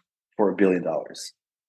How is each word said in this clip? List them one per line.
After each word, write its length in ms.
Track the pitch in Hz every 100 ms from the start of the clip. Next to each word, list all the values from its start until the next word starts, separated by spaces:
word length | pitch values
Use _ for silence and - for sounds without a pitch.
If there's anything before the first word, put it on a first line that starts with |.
| _ _ _ -
for 120 | 101
a 60 | 92
billion 280 | 98 90
dollars, 500 | 82 76 - - - - _ _